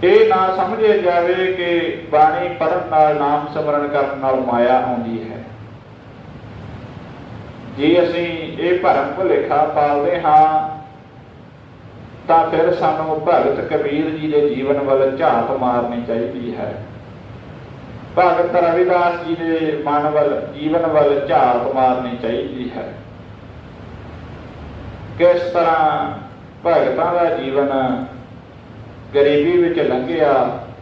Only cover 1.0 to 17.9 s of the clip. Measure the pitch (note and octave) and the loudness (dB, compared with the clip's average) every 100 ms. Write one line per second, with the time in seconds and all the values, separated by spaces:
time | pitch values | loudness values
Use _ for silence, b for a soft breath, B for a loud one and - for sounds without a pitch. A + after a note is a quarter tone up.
1 | F3+ F3 F3 F3+ F#3 F#3 F3 E3+ E3 C#3+ | 4 2 2 2 0 0 0 0 -2 -6
2 | - D3+ D#3 E3 F3+ - D#3+ F3+ F3 D#3 | -2 4 4 4 -4 -2 0 0 0 4
3 | D3+ D3+ C#3+ D3 D3+ D#3 D3+ D3 D3 C#3+ | 4 4 2 0 -2 -4 -2 0 0 0
4 | C#3 - C3+ C3 B2 A#2+ A#2+ B2+ B2+ A#2+ | -2 -2 -2 0 0 2 4 2 2 -4
5 | A2+ A2+ A2 A2 - - - - - - | -4 -6 -8 -12 -14 -16 -18 -18 -20 -20
6 | - - - - - - - - - - | -20 -20 -18 -18 -16 -16 -16 -16 -16 -16
7 | - - - - - - A#2 - D3 F3 | -16 -16 -16 -16 -16 -16 -16 -2 2 4
8 | E3+ E3+ E3+ D#3+ D#3+ - E3+ F3+ E3+ - | 4 0 -4 -6 -8 -4 0 2 2 2
9 | - - F#3 D3 - D3 D3+ D#3 D3 C#3+ | 0 -2 0 2 2 2 2 2 2 2
10 | D3 F3 D#3+ D3+ D#3 D#3 D#3 D#3 - - | 0 0 4 6 6 4 -2 -8 -14 -20
11 | - - - - - - - - - - | -20 -20 -20 -20 -20 -20 -20 -20 -20 -20
12 | - - - E3 D#3+ E3 E3 - E3 D#3 | -18 -18 2 2 4 2 2 2 0 0
13 | D#3 D#3 F3 D#3+ C#3 - - D#3 D3 D3 | -2 -2 2 2 2 0 -2 -2 0 0
14 | D#3 D#3 D3+ D3 D3 C3 C3+ C#3+ C#3 C3+ | -2 -2 0 2 2 0 0 0 2 2
15 | C3+ C3+ D#3 A#2 A2+ C3 B2+ A#2+ A#2+ A#2+ | 2 2 0 2 0 0 0 0 -2 -4
16 | A#2 A2+ - B2+ A#2+ G2+ G#2 - - - | -4 -4 -4 -6 -8 -6 -8 -8 -12 -16
17 | - - - - - - - - - | -18 -18 -18 -18 -18 -18 -18 -18 -18